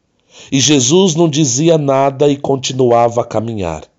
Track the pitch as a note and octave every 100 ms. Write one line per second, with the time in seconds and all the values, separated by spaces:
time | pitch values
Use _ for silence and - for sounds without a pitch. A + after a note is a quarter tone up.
0 | _ _ _ - - C#3 C3 D3 A#2+ E3+
1 | G3 D#3 E3+ C#3 D3+ A#2+ E3 D#3+ C#3+ C3+
2 | C#3 C3 D3 C#3 - C#3 B2+ C3 B2+ A#2
3 | A#2+ A#2 A#2 A2 A2+ A2+ F2 D#2+ -